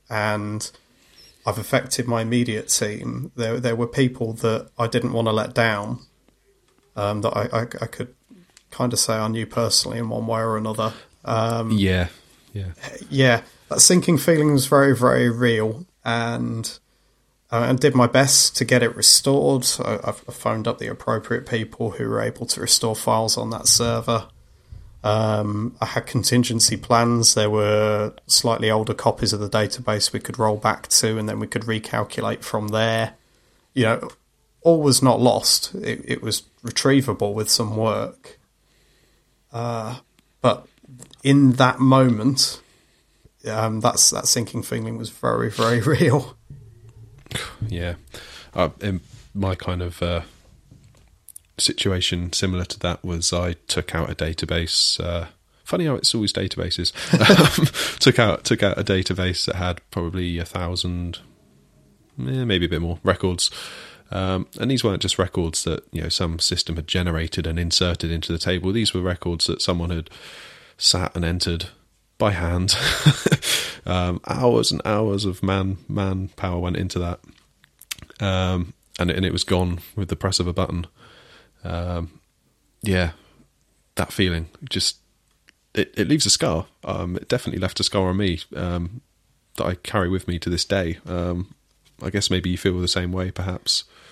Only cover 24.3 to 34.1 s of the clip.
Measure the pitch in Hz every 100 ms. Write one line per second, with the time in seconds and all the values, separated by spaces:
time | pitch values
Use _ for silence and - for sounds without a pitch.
24.3 | - - - _ - - - 107 110 110
25.3 | 107 104 104 120 - 113 120 - 120 -
26.3 | 123 123 113 - 110 - 117 117 120 113
27.3 | 110 107 107 104 104 107 104 107 - -
28.3 | - 120 113 110 107 110 107 117 - 107
29.3 | 104 104 110 104 - 117 107 - 107 -
30.3 | 98 110 107 110 - - - 110 110 107
31.3 | 107 107 113 113 110 - 117 107 - 107
32.3 | 113 - 110 104 110 113 113 113 - _
33.3 | _ _ _ _ 135 110 113 -